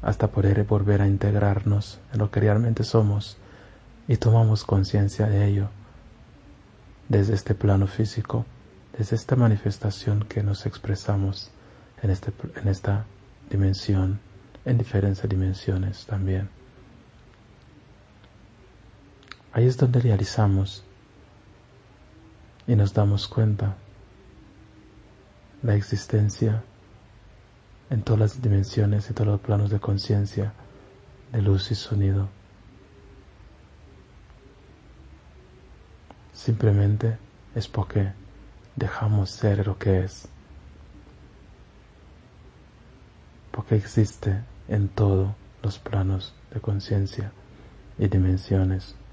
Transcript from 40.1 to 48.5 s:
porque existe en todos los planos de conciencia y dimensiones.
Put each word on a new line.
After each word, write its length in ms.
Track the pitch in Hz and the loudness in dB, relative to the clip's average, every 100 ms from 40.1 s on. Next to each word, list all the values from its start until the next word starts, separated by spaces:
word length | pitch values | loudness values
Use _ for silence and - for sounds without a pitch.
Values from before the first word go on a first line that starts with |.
| - - - - - - - - - - - - - - - - - - - - - - - - - - - - - - - - - - | -8 -20 -20 -20 -20 -20 -20 -20 -20 -20 -20 -20 -20 -20 -20 -20 -20 -20 -20 -20 -20 -20 -20 -20 -20 -20 -20 -20 -20 -20 -20 -20 -20 -16
porque 240 | - - | -14 -2
existe 680 | 110 98 - 104 - - 98 120 - - | -2 0 0 0 -2 -4 -4 -6 -18 -6
en 200 | 107 101 | -2 -2
todos 460 | - 101 95 95 107 - - | 0 2 2 0 -4 -14 -8
los 200 | 107 - | -8 -8
planos 520 | - 101 95 95 - - - | -6 -4 -2 -4 -6 -20 -12
de 60 | - | -8
conciencia 720 | - 101 - 104 98 - 98 - - - - - - - | -4 -4 -2 -2 -2 -6 -10 -12 -20 -20 -20 -20 -20 -4
y 80 | 101 | 0
dimensiones. 880 | 95 92 92 - | 2 2 0 0